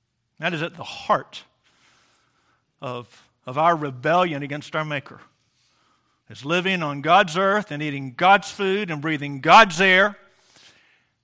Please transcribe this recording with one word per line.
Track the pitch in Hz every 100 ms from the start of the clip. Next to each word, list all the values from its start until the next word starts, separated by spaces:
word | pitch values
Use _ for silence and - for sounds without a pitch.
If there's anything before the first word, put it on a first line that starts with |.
| _ _ _ -
That | 160
is | 165
at | 170 -
the |
heart | 135 - - 185 - - - _ _ _ _ _ _ _ _ _ _ _ _ _
of, | 135 123 113 _ _ _ -
of | 131
our | 165 165
rebellion | 147 127 151 175 180 143
against | 143 147 - 160
our | 156
Maker. | 147 - 113 - _ _ _ _ _ _ _ _ _ _
It's | 107 135
living | 175 180 185
on | 151 143
God's | 147 185 196 165
earth | 196 208 196
and | 147
eating | 151 139 135 117
God's | 175 202 -
food | - 196 196 196
and | 151
breathing | 156 151 143 139
God's | 147 196 220 160
air | 190 185 208 202 _ _ _ _ - _ _ _ _ _